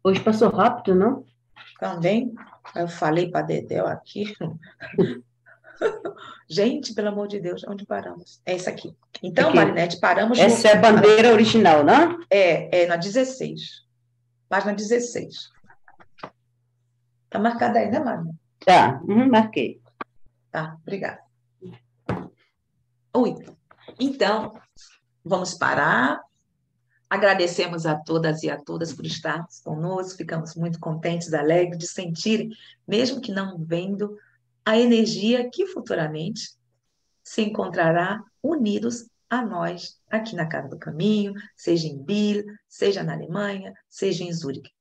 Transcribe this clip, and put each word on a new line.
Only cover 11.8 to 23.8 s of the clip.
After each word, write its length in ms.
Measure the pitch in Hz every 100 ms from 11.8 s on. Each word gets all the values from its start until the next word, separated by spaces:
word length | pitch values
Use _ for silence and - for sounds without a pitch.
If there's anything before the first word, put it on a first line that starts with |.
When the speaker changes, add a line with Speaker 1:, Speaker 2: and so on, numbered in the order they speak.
Speaker 1:
né? 340 | 147 247 339 349 -
Speaker 2:
É, 540 | 302 277 156 - 180
é 40 | 175
na 80 | 170
dezesseis. 880 | 196 233 254 - - 160 - - _ _ _ _ _ _ _
Página 260 | 190 202
dezesseis. 760 | 202 214 240 240 - - - - _ _ - - - - - - _ _ _ _ _ _ _ _ _ _
Tá 100 | 202
marcada 400 | 226 233 220 226
aí, 100 | 208
né, 80 | 262
Marinete? 380 | 269 - 165 - _ _
Speaker 1:
Tá. 420 | - 180 - -
Uhum, 240 | - 208 262
marquei. 540 | 226 220 156 110 - _ _ - _ - _ _
Speaker 2:
Tá, 260 | 156 160 -
obrigada. 380 | - 196 - - _ _ _ _ 185 170 _ _ - 180 - _ _ _ _ _ _ _ _
Oi. 220 | - 220 - - _ _ _